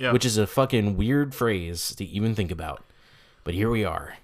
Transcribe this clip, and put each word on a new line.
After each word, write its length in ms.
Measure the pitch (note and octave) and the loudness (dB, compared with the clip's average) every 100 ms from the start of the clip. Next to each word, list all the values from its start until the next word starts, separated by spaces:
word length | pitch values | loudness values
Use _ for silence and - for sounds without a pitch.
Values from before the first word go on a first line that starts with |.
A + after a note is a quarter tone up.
| B2+ | 4
which 140 | B2 | 4
is 120 | B2 G#2+ | 4 2
a 100 | G#2 | 2
fucking 500 | - C3 A#2 G#2 F#2+ | 2 2 2 2 0
weird 380 | G#2+ C#3+ C#3+ | 2 2 0
phrase 600 | - A#2+ G2 E2+ E2+ - | 0 0 0 -4 -6 -8
to 100 | - | -8
even 300 | G2 G2 A2 | -6 -2 0
think 160 | G#2+ F#2 | 0 -2
about. 320 | E2+ D#2 D2 - _ _ - - _ | -4 -8 -10 -14 _ _ -20 -20 _
But 100 | - | -6
here 160 | F2 A2 | -2 0
we 160 | A2+ | 0
are. 300 | G2 D#2+ - - | 0 -4 -8 -16